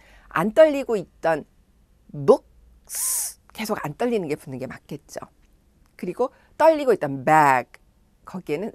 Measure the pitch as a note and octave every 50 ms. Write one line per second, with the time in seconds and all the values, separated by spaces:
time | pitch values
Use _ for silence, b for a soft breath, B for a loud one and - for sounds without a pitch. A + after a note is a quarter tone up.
0 | B B B B B B - - E3+ A3 G#3+ D#4 D#4+ D4+ C#4+ C#4+ C4 - A3+ G3+
1 | D#3+ - _ _ - E3 D#3+ D3 - - _ _ _ _ _ _ _ _ _ _
2 | _ _ - D3 C#3 C#3 C4 - - _ _ _ _ _ _ _ _ _ - -
3 | - - - - - - - - _ _ _ - A3+ G#3 A3 - - D3 D3 -
4 | A#3+ B3 A#3 G#3 F3 C#3+ D3 D3 - - C3 B2 - - - - _ - D#3+ C#3+
5 | - _ - - - - _ _ _ _ _ _ _ _ _ _ _ _ _ -
6 | - F3+ F3 - A#3+ C4+ b b b b b - D4 D#4+ D#4+ D4 D4 B3+ G#3 -
7 | - C#3+ C#3 C3+ B2+ D3+ D#3 D#3 D3+ C#3 C3 B2+ A#2 - - _ _ _ _ _
8 | _ _ _ _ _ - - F#3+ - - D3 D#3 G3+ A#3 -